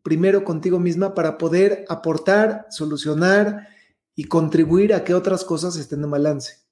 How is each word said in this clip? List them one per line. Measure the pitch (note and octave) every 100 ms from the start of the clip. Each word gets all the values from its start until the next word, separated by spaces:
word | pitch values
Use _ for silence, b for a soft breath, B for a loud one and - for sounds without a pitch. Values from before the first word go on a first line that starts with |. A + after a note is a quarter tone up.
primero | D#3 D#3+ F#3 G3
contigo | G3 D#3+ F3+ F3+
misma | F3 E3 F#3+
para | F#3+ D#3+ D#3
poder | E3 E3+ G3 G3 -
aportar, | E3 D#3+ D#3 - G3+ A3 G#3+ -
solucionar | - D3+ D3 D3+ D3+ F3+ G3+ G#3+ G#3 B B B _ _
y | -
contribuir | D3+ E3 D#3 E3+ D#3 F3 G#3
a | G3
que | -
otras | F3+ F3+ F#3
cosas | - D#3+ F3 E3
estén | C#3 D3
en | D3
balance. | D3 D3 C#3 - - _